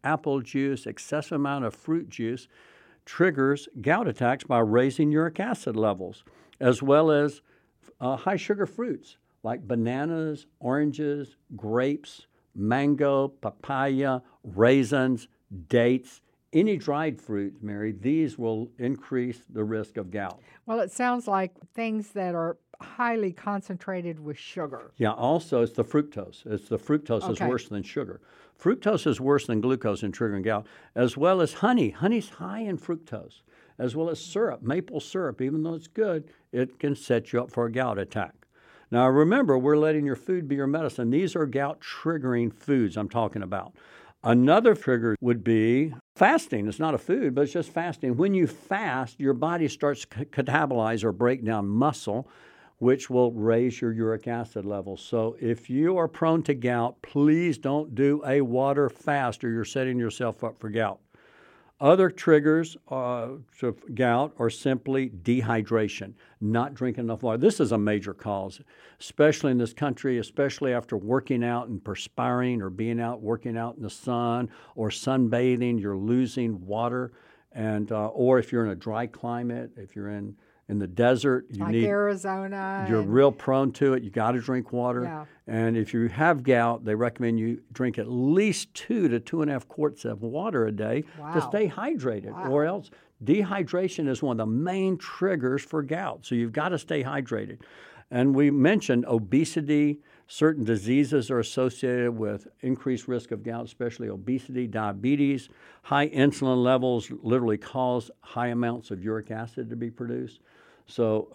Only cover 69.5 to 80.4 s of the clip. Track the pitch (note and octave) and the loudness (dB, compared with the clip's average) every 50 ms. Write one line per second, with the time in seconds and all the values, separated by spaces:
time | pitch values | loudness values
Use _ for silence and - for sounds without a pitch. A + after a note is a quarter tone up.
69.5 | B2+ B2 A#2+ A2 - - D3+ C#3+ A#2+ - - C#3 B2+ A#2 G#2 - - - C#3+ C#3 | 2 2 0 -2 -4 -4 -4 -4 -4 -2 -2 -2 -2 -2 -4 -4 -2 -2 -2 -2
70.5 | - - C#3+ C3 B2 A#2+ A#2 - A#2 G2+ F#2+ G#2+ B2+ C3+ B2+ - C3+ A#2+ A#2+ A#2+ | -2 -2 -2 -2 0 -2 -2 -4 -6 -6 -2 0 0 0 0 0 -2 -2 0 -2
71.5 | A#2+ A#2+ B2 A#2 A2 F#2+ - G#2 F#2+ - - - - - B2 B2 B2 B2 B2+ B2+ | -2 -4 -6 -6 -10 -10 -8 -10 -10 -10 -10 -10 -6 -4 -2 0 0 0 0 -2
72.5 | B2 A2+ F#2+ F#2+ F#2 F#2+ A2 A#2 A#2 A#2 A#2 A#2 B2 A2 A2 G#2 A#2 A2+ - B2 | -2 -2 -4 -6 -6 -4 -4 -4 -2 -4 -4 -6 -6 -6 -4 -4 -4 -4 -4 -6
73.5 | A2+ A#2 A2+ A#2+ - - A#2 G2 - - - C3 B2 A#2 A#2+ A#2+ A#2 B2 B2 A2+ | -6 -6 -6 -8 -8 -10 -10 -12 -12 -10 -6 -4 -2 0 0 0 0 -2 -2 -6
74.5 | - - - - - - A2 G#2 - - - C3+ C3 C3 B2+ A2+ A2+ A#2+ B2 B2+ | -8 -12 -20 -14 -8 -4 -4 -4 -4 -4 -2 0 2 2 2 2 2 2 2 2
75.5 | B2+ A#2 B2 B2 A#2+ A2+ G2 G2+ G2 F#2+ G2 A2 A#2+ B2+ C3 A2 - C3 A#2+ A2+ | 2 2 0 0 0 -2 -2 -4 -4 -4 -2 0 2 2 0 0 -2 -2 -2 -2
76.5 | G#2+ F#2 F2+ F#2+ G2+ A2 A#2 A#2+ A#2+ B2+ B2+ A#2 - - _ - _ _ _ _ | -4 -6 -8 -6 -4 -2 -2 -2 -2 -4 -6 -6 -10 -16 _ -20 _ _ _ _
77.5 | - - A2 A2 G#2+ G#2+ G#2+ G2+ A2+ G#2+ G#2+ A2 - - B2 B2+ C3 B2+ A2+ - | -8 -6 -4 -2 -2 -2 -4 -4 -2 -2 -2 -2 0 2 4 6 6 4 4 2
78.5 | - A#2+ A2+ G#2+ F#2+ E2+ - A#2 G#2+ A2+ B2 A#2+ - - - A#2+ A#2+ A#2+ A#2+ A#2+ | 0 -2 0 -2 -4 -6 -6 -6 -6 -6 -6 -8 -10 -10 -8 -8 -6 -6 -6 -6
79.5 | A#2 B2 A#2+ A#2+ - A#2 G2+ G#2 - G#2 G2+ G#2 G#2 G#2 G2+ G#2 G#2 - | -6 -8 -8 -12 -14 -18 -20 -16 -12 -12 -10 -10 -8 -10 -10 -12 -14 -16